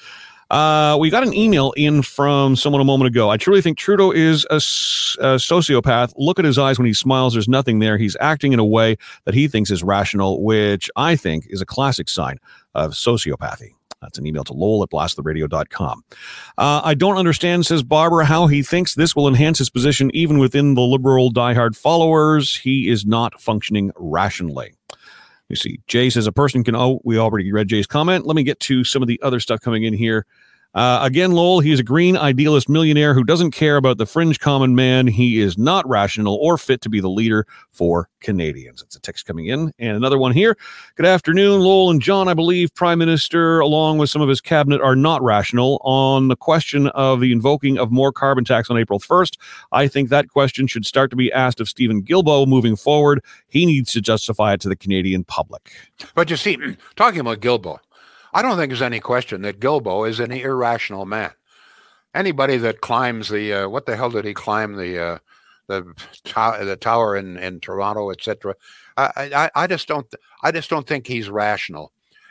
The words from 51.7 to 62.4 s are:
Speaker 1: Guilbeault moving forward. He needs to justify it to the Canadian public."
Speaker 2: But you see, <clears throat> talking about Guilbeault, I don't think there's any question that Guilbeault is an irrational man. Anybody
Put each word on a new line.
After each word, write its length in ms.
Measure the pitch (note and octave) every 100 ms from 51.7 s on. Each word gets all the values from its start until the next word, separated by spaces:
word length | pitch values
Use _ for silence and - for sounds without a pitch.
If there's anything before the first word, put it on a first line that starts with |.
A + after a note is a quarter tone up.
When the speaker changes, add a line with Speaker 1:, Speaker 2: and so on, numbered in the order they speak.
| - A#2+ G#2+
Speaker 1:
Guilbeault 460 | G2+ F3+ D#3 C#3+ C3+
moving 260 | C3 A#2
forward. 480 | G#2+ - D3 D3 C#3+ - - _
He 180 | D3
needs 280 | F3 C#3+ A#2+
to 80 | A#2
justify 540 | G#2 A2 - - G#2+
it 60 | G2
to 60 | G2
the 60 |
Canadian 480 | F#2+ G2 F#2+ F#2 F#2
public." 480 | F2 - - - - - - - - -
Speaker 2:
But 140 | E3+
you 60 | D#3+
see, 220 | G#3 C#3 C#3 G2+
<clears throat> 200 | - -
talking 240 | A#3 F3
about 180 | A#2+ A2
Guilbeault, 400 | A#2+ A#2+ F#2 D2 _ _ _ _ _ F#3
I 60 |
don't 140 | B3+ F#3
think 140 | C#3+
there's 120 | A#2+
any 160 | B2+ A2+
question 440 | - B2 - F#2+
that 180 | G2+ G2+
Guilbeault 480 | C3 D3 G#2+ F#2+ A2
is 100 | A2+
an 140 | A#2+
irrational 760 | B2+ C3 C3 A#2+ A#2 - G2 F#2+
man. 240 | G#2+ F#2+ - _ _ _ _ _ _ _ E3
Anybody 400 | F#3+ C#3+